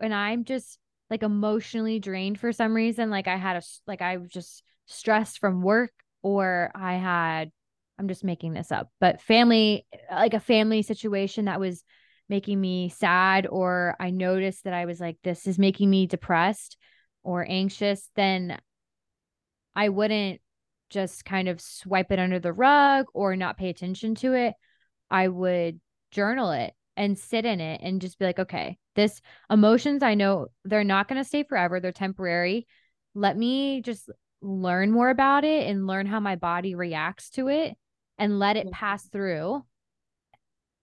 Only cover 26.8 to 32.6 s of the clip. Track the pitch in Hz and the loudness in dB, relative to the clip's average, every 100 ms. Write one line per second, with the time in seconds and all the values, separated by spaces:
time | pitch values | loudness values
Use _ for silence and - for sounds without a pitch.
26.8 | _ - 202 196 - 226 233 190 160 160 | _ -4 -2 -2 -4 -2 -2 -2 -4 -8
27.8 | 185 190 180 - 185 175 185 175 71 180 | -4 -4 -6 -4 -2 -2 -4 -4 -8 -10
28.8 | _ - 208 - _ - - 214 208 233 | _ 2 2 0 _ -20 2 6 8 6
29.8 | 294 285 262 208 196 190 - _ 196 214 | 4 2 2 2 2 0 -2 _ -2 0
30.8 | 208 196 202 262 269 294 285 233 175 185 | 2 2 0 -4 -2 -4 -2 0 0 0
31.8 | 180 - 190 190 180 170 175 226 | -4 -4 -6 -4 -2 0 0 -2